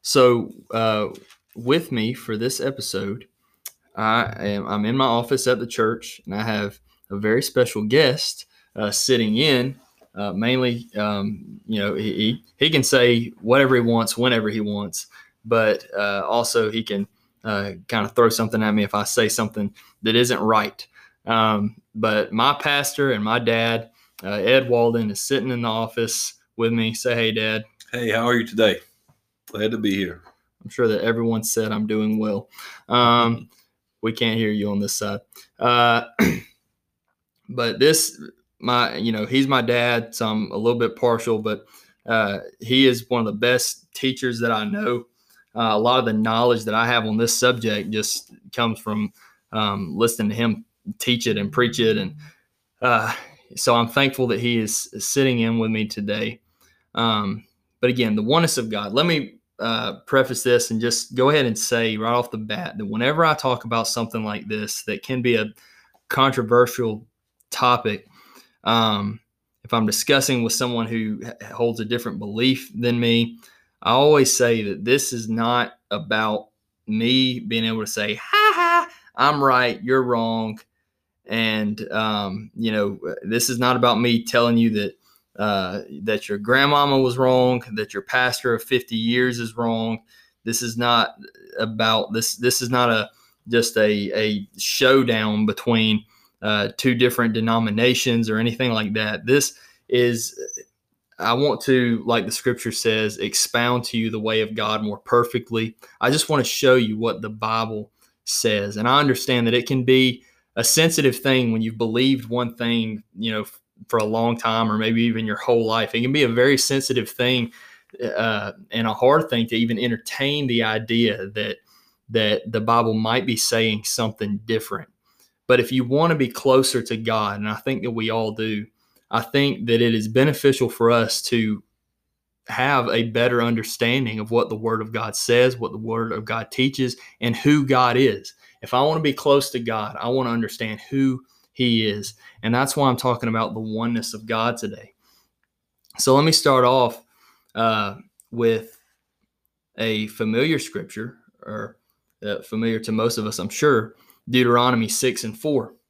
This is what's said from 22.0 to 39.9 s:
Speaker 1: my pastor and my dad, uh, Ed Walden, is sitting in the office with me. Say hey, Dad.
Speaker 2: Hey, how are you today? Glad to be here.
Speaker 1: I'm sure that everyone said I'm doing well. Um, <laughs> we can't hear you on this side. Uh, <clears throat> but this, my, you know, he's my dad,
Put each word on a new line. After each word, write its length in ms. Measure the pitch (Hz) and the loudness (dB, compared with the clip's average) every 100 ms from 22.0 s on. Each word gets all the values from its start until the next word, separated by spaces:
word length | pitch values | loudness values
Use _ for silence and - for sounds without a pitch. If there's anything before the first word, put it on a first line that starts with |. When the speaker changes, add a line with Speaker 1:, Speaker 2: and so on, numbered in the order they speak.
| 110 107 - | 0 0 0
Speaker 1:
my 220 | 110 127 143 | 2 2 2
pastor 520 | 151 143 139 - 139 | 0 0 -2 -2 0
and 120 | 113 | 0
my 140 | 107 117 | 0 0
dad, 520 | 117 113 117 113 117 _ _ - | 0 0 0 -2 -6 _ _ -12
uh, 100 | 95 | -6
Ed 360 | 104 98 131 123 | -2 4 4 4
Walden, 420 | 120 117 117 107 | 2 2 2 -2
is 120 | 98 | -4
sitting 260 | - 139 120 | -4 -2 -2
in 140 | 120 | -4
the 60 | 117 | -4
office 680 | 110 113 - 113 - - - _ - | -4 -4 -4 -4 -4 -8 -10 _ -4
with 160 | 113 | 0
me. 180 | 117 113 | 0 -2
Say 220 | 113 123 | -2 -2
hey, 180 | 117 113 | 0 0
Dad. 320 | 110 110 110 110 _ - | 0 -2 -4 -8 _ -12
Speaker 2:
Hey, 200 | 123 117 | -6 -2
how 160 | 110 120 | 0 2
are 80 | |
you 120 | 123 113 | 0 -2
today? 340 | 104 110 92 - _ _ _ _ _ - | 2 2 2 -8 _ _ _ _ _ -14
Glad 180 | 107 107 | -4 -4
to 80 | 113 | -2
be 160 | 107 | -2
here. 260 | 98 92 87 - _ _ _ | -2 -4 -8 -20 _ _ _
Speaker 1:
I'm 60 | - | -14
sure 180 | - 117 | -2 0
that 140 | 107 | 2
everyone 420 | 113 117 117 110 | 0 0 0 -2
said 260 | 107 - 107 | -2 -2 -2
I'm 160 | 107 107 | -2 -2
doing 320 | 107 107 107 | 0 0 0
well. 300 | 107 98 - - - - - | -2 -4 -8 -20 -20 -20 -2
Um, 600 | 123 120 120 117 117 - _ _ | 2 6 6 4 0 -6 _ _
<laughs> 280 | _ _ _ | _ _ _
we 80 | 113 | -6
can't 260 | 113 117 110 | -2 -2 0
hear 140 | 110 | 0
you 180 | 107 104 | 0 -2
on 120 | 101 | -2
this 140 | 101 - | -2 -4
side. 240 | 104 101 _ - - _ | -6 -6 _ -20 -20 _
Uh, 460 | 120 120 120 117 - - | 2 4 4 4 -2 0
<clears throat> 1300 | 220 - - _ _ _ _ _ _ _ _ _ _ | 0 0 -10 _ _ _ _ _ _ _ _ _ _
but 300 | 123 117 107 | -6 -4 2
this, 420 | 147 156 - - 76 _ _ _ | 4 4 0 -8 -20 _ _ _
my, 380 | 123 123 107 64 | 0 0 0 -2
you 160 | 113 | -2
know, 140 | 110 104 | -2 0
he's 200 | 131 135 | 0 2
my 160 | 135 | 0
dad, 500 | 117 120 120 | 2 0 2